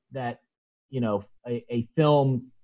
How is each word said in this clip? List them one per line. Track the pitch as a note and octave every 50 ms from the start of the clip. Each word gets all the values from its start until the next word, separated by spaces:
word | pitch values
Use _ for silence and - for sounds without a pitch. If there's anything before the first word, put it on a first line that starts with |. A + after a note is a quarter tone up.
| _ _
that, | - C3+ B2 A#2+ A#2+ - _ _ _ _ _ _ _ _ _ _
you | C3+ B2+
know, | A#2+ A2 G#2 G2+ - - - _ - B2
a, | A#2+ A#2 - -
a | B2 A#2 A#2 - _
film | D#3+ D3+ D3+ D3 C#3+ C#3 C3+ C3 A#2+ - - _ _